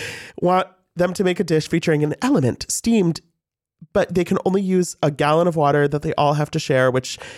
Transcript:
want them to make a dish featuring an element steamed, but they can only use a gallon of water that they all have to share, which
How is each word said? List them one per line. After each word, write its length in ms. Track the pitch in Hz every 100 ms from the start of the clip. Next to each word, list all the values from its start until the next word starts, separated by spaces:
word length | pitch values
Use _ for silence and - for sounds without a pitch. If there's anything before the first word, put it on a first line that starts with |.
| - - - -
want 280 | 180 185 185 _ _
them 200 | 170 180
to 100 | 180
make 160 | 185 180
a 40 |
dish 240 | 175 156 -
featuring 360 | 165 170 147
an 100 | 147 -
element 460 | 254 247 127 - -
steamed, 540 | - 226 226 170 156 _ _ _ _ _ _ -
but 200 | 202 170
they 100 | 175
can 140 | 175 190
only 160 | 196 196
use 340 | 190 185 180 -
a 80 | 151
gallon 380 | 143 147 160 175
of 80 | 160
water 320 | 143 147 143
that 140 | 147
they 100 | 160
all 200 | - 147
have 160 | 151 151
to 80 | 160
share, 320 | - 131 127
which 280 | 127 - - -